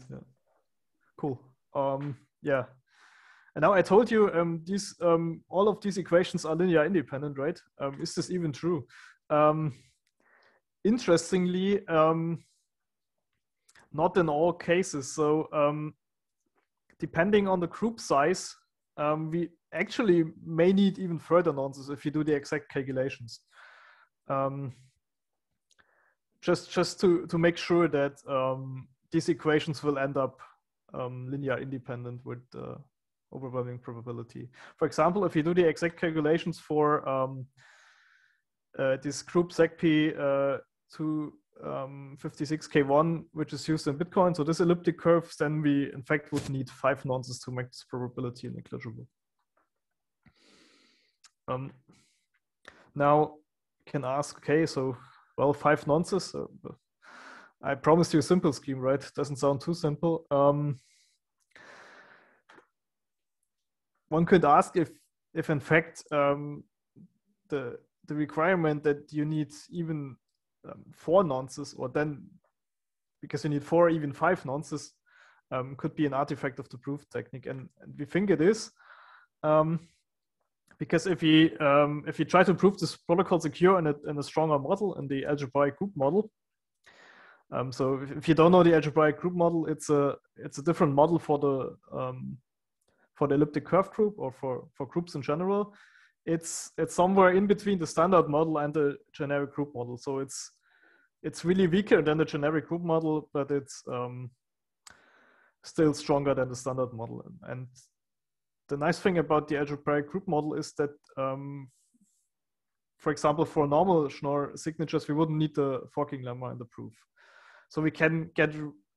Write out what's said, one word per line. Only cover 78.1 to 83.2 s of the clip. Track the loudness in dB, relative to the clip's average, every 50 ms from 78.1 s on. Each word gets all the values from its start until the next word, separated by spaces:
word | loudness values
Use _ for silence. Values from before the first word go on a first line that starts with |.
| -2 0 2 2
it | 2 4
is, | 4 4 4 2 -2 -12 _ _ _ -20 -20 -20 -20 -20 -20 -20 _ _ _ _
um, | 0 2 4 4 4 2 0 -4 -6 _ _ _ _ _ _ _ _ _ _ _ _ _ _ _ _ _ _ _
because | -4 0 0 0 0
if | 0 -2 0
you, | 4 6 8 8 6 6 4 0
um, | 2 4 6 6 6 4 0 -4 -6
if | -8 -4 -4
you | 0
try | 4 6 6 6
to | 6 4
prove | 4 4 2 4 2
this | -4 -6 -6
protocol | -8 _ 2 2 2